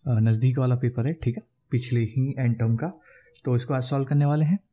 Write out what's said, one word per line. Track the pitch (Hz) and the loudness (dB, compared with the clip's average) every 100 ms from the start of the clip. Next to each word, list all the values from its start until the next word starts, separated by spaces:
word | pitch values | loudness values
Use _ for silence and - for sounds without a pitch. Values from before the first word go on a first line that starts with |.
| - | 0
अ, | 113 | 2
नज़दीक | 113 110 131 131 | 2 4 2 2
वाला | 127 | 0
पेपर | 123 127 127 120 | 0 0 -2 -4
है, | |
ठीक | 165 123 110 | -2 -4 -4
है, | - _ _ | -12 _ _
पिछले | 123 - 120 | -4 0 -2
ही | 110 131 131 135 | 0 -2 -2 0
एंड | 120 117 | 0 0
टर्म | 113 117 | 0 0
का। | 160 - - - _ _ | -2 -8 -20 -20 _ _
तो | - 123 | -2 -2
इसको | - | 0
आज | 131 | -4
सॉल्व | 127 139 | -2 -4
करने | 135 143 | 0 2
वाले | 143 151 | 2 2
हैं। | 156 196 _ | 2 0 _